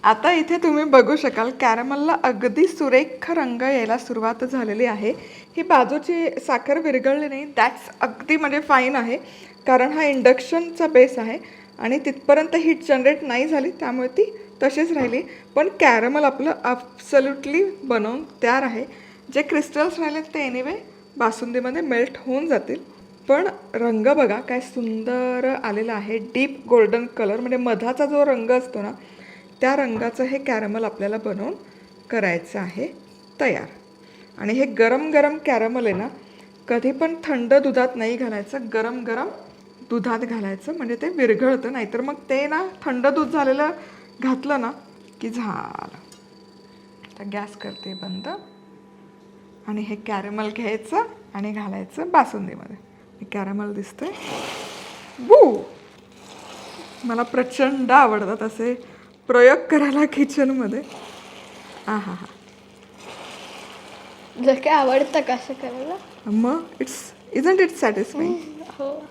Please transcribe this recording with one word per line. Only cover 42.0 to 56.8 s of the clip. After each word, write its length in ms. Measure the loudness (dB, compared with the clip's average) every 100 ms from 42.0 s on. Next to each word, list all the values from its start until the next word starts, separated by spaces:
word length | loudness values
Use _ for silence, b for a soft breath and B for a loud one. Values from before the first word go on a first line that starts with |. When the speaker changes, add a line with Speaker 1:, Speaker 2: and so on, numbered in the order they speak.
Speaker 1:
मग 140 | -6
ते 320 | -8 -4 -2 0
ना 200 | -2 -4 -8
थंड 220 | -6 0 2
दूध 220 | 2 0
झालेलं 420 | 0 0 2 0 -4 B B B -6
घातलं 400 | -2 -2 -2 -2
ना 100 | -4 -8 -18 -20 -20 -12
की 100 | -8
झालं. 680 | -6 -6 -6 -10 -12 -14 -16 -20 -20 -20 -20 -20 -20 B B B -20
आता 260 | -20 -16 -10
गॅस 240 | -8 -10 -12
करते 380 | -14 -14 -14
बंद 340 | -12 -10 -10 -10 -12 -14 -20 -20 -20 -20 -20 -20 -20 -20 -20 -20 -18 -10
आणि 160 | -8
हे 140 | -6 -10
कॅरमल 520 | -6 -6 -6 -6 -6 -6
घ्यायचं 460 | -6 -6 -4 -4 -4 -10 -14
आणि 180 | -10 -8
घालायचं 580 | -8 -8 -8 -10 -8 0
बासुंदीमध्ये. 640 | 2 2 -4 -10 -12 -16 -20 -20 b b -20
हे 40 | -10
कॅरमल 400 | -8 -6 -6 -6
दिसतंय, 360 | -8 -12 -10 -10 -10 -10 -10 -10 -10 -14 -16 -16 -18 -20 -14
बू! 380 | 8 10 10 6 -8 -18 -20 -20 -20 -20 -20 -20 -20 -18 -18 -18